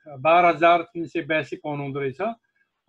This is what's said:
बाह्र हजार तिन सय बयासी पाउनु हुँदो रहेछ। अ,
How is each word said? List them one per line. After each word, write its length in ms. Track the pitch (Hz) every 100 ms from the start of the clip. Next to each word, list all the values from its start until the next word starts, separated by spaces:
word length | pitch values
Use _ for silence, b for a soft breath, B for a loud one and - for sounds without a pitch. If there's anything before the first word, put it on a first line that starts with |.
| 156
बाह्र 380 | 139 151 175 175
हजार 360 | 151 170 175
तिन 240 | 165 170 160
सय 160 | 170
बयासी 340 | 143 156 139 -
पाउनु 260 | 151 143
हुँदो 180 | 143 139
रहेछ। 200 | 139 131
अ, 140 | 214 226 _ _ _ _